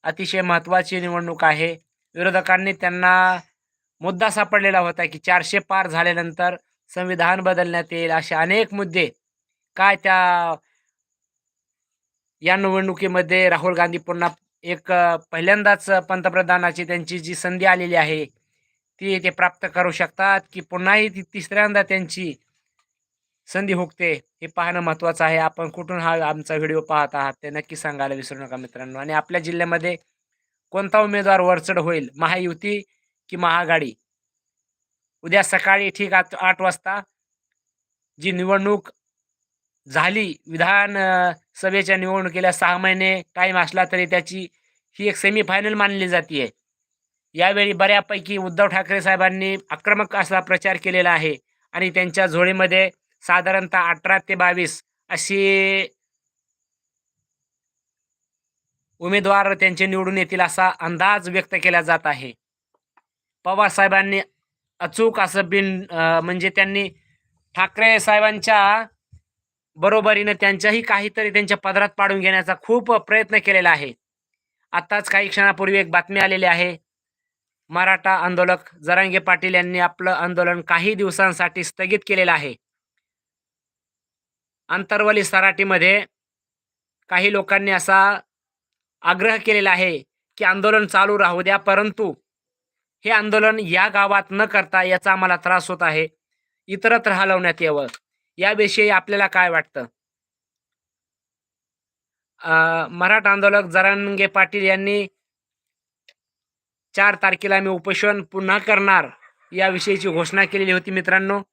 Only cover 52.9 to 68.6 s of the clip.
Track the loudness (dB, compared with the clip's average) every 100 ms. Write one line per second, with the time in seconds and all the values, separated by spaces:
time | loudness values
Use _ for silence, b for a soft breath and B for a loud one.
52.9 | _ _ _ -2 0 0 -2 -2 -2 -2
53.9 | -2 0 -2 -2 0 0 0 -4 -8 _
54.9 | _ _ -8 -4 -2 0 2 0 -2 -6
55.9 | _ _ _ _ _ _ _ _ _ _
56.9 | _ _ _ _ _ _ _ _ _ _
57.9 | _ _ _ _ _ _ _ _ _ _
58.9 | _ -2 0 2 2 2 2 0 2 -2
59.9 | 0 -2 -2 -4 0 0 2 0 0 -8
60.9 | 0 0 0 -2 -6 -4 -2 2 0 2
61.9 | 0 0 -6 -10 -18 _ _ _ _ _
62.9 | _ _ _ _ _ -4 2 2 4 4
63.9 | 4 2 -4 -6 _ _ _ _ _ -8
64.9 | 0 0 2 -2 -2 0 -2 -2 -6 -8
65.9 | -2 0 0 -2 -4 -2 -2 -2 -2 -6
66.9 | _ _ _ _ _ _ -4 -4 2 4
67.9 | 4 4 4 2 0 2 4